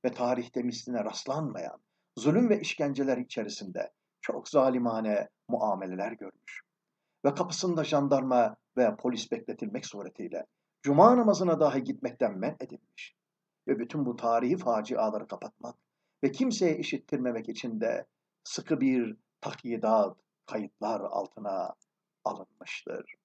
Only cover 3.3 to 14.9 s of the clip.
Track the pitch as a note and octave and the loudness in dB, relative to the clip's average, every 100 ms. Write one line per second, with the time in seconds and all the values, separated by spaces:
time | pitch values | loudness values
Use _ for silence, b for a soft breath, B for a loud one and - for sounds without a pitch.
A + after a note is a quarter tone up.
3.3 | - G#2 - G2 F2+ - _ _ _ - | -6 -6 -8 -10 -8 -8 _ _ _ -8
4.3 | B2 - D3 C3 B2+ A#2+ A2+ A2 G2+ G#2 | -8 0 4 4 2 0 0 0 -2 -2
5.3 | _ - A#2 G#2+ F#2+ F#2+ F#2 G#2 A2+ F#2+ | _ -6 -2 0 -2 -4 -4 -6 -6 -14
6.3 | _ - - _ _ _ _ _ _ C#3 | _ -20 -20 _ _ _ _ _ _ 0
7.3 | C#3 F3 - F#3 E3 D3 D3 C#3 C#3 C3 | 0 -4 -2 0 0 2 2 4 2 4
8.3 | B2 A2+ - _ B2+ A#2 A2 B2+ A2+ - | 4 4 0 _ 2 2 2 -4 -4 -4
9.3 | A#2 - G#2+ G#2+ G#2+ - G2+ F#2 - F2 | -6 -6 -8 -6 -8 -10 -12 -12 -10 -8
10.3 | E2+ - _ _ _ C#3 C#3+ G#3+ B3 A3 | -8 -10 _ _ _ 2 8 10 10 4
11.3 | - F3+ D#3+ D3+ C3+ B2 - B2+ - A2+ | 4 2 4 4 2 -2 -4 -6 0 -2
12.3 | F#2+ A#2+ - C3 - _ - - _ _ | 0 -6 -6 -14 -14 _ -20 -20 _ _
13.3 | _ _ _ - A#2 A#2 D3+ B2+ A#2 A#2 | _ _ _ -4 -2 -2 -2 -2 -2 0
14.3 | A#2 B2 F3+ B2+ A2 G#2+ | 2 2 0 0 0 0